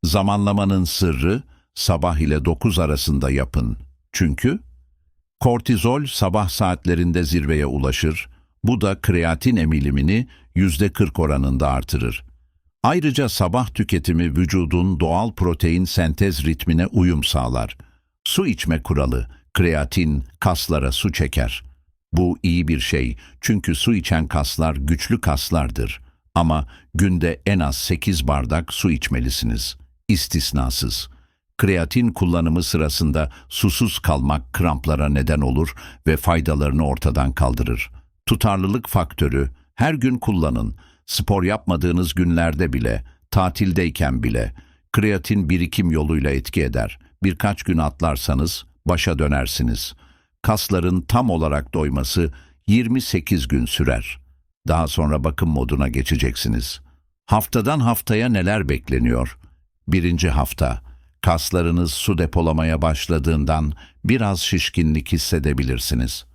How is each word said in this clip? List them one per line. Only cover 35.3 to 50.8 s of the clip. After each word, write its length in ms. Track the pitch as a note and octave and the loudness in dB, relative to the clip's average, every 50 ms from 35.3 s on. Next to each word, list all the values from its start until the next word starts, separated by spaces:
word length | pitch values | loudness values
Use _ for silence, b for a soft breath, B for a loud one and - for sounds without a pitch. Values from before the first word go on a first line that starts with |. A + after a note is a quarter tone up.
| D#2 D2 | 0 0
olur 340 | C#2+ B1+ B1+ C#2 D#2+ D#2+ - B B B B B B | 0 0 0 0 -2 -2 -4 B B B B B B
ve 100 | D#2 D#2 | 0 0
faydalarını 680 | D2 - - E2+ E2 D2 D2+ D#2 C#2+ D2 D2 C2 D2 D#2 | 0 2 0 0 2 2 0 0 0 0 0 2 0 0
ortadan 460 | C#2+ C2 A#1+ - D2+ C2+ - C2+ C2 B1+ | 0 -2 0 0 0 2 2 0 0 0
kaldırır. 580 | - C2+ B1 A#1+ A#1 A#1+ A#1 A#1 A1+ - - b b b b _ _ _ | 0 0 0 2 0 -2 -2 -2 -4 -6 -10 b b b b _ _ _
Tutarlılık 600 | - A#2+ G#2+ - A2 G2 G2 F#2 F#2+ G2+ B2 - - | -2 0 2 2 2 2 2 0 0 0 -2 -4 -2
faktörü, 600 | - G2+ E2+ - - - - C#2 B1 C2+ C#2 C2 b b b b b | 0 0 0 0 -2 -2 -2 0 2 0 -2 -2 b b b b b
her 200 | - A#2+ D3 D#3+ | -2 0 0 0
gün 240 | C#3+ A#2+ C3 B2+ B2 | 0 0 0 0 0
kullanın. 580 | - - G#2 F2+ D#2 D2+ B1+ A#1 A1 G#1+ - b b b b b b | -2 -2 0 0 0 0 0 -2 -4 -4 -6 b b b b b b
Spor 360 | - - - - - G2+ G2 F2+ | -8 -4 -4 0 2 2 2 2
yapmadığınız 720 | F#2 G#2 G#2+ - - F2+ D#2+ D2 F2 E2+ F2 F2+ E2 D2 | 2 0 -2 0 0 0 2 2 2 2 2 0 0 0
günlerde 580 | - F2+ F2 E2+ E2 E2+ E2 D#2 D2 F#2 D2+ B1+ | 0 2 2 4 2 2 2 0 0 -2 0 0
bile, 320 | C2 A1+ A#1 A1 G1+ - b b b b _ | -2 -2 -2 -2 -2 -6 b b b b _
tatildeyken 920 | - G2+ F#2+ F#2 - - G#2+ F#2+ F2 F2+ F2+ F2 C#2+ - F2 C#2 B1+ A#1+ A1+ | 0 2 2 2 0 0 0 0 2 2 0 0 0 0 -2 0 0 0 -2
bile 320 | A#1+ A1 A1+ A1 G#1 - B B B B B B _ - | -2 0 0 -2 -2 -6 B B B B B B _ -2
kreatin 580 | - G2+ G#2+ G#2 F#2 - - G#2+ G#2 F#2 D2 | 0 2 2 0 0 0 0 0 0 2 2
birikim 400 | F2 F2+ F2 E2+ - - G2 F2 | 2 0 0 0 0 0 0 2
yoluyla 400 | D#2 D#2 D2+ D2+ D#2+ D#2 C2+ C#2+ | 2 2 2 2 0 0 0 0
etki 320 | C#2 C2+ B1+ - - - D2+ | 0 -2 -4 -2 -2 -2 -2
eder. 360 | B1+ A1 B1 A1+ G#1 - - b b b b - | 0 0 -2 -4 -4 -6 -14 b b b b -2
Birkaç 400 | G2 F2 - - G#2 G2+ - - | -2 -2 0 -2 -2 -2 -2 -2
gün 160 | - F#2 D#2+ | 0 0 2
atlarsanız 840 | D#2+ D2 - - E2+ E2 D2 C2 - - D2 C2 D2+ E2+ - - - _ _ _ _ | 0 0 -2 -2 -2 -2 -2 -2 -2 -2 0 0 0 -2 -4 -8 -12 _ _ _ _
başa 320 | - F2 D#2+ - - E2 C#2 | -2 0 0 0 -2 0 0
dönersiniz. 760 | D#2 C#2+ C#2+ C#2 C2 B1 - - C2 A#1 A1+ A1 - - - b b b b b b b b _ - | 0 0 2 0 0 -2 -4 -2 -2 -2 -2 -2 -6 -10 -14 b b b b b b b b _ 0
Kasların 580 | - A2 G#2 - - G2 F#2 | 0 0 0 0 -2 0 0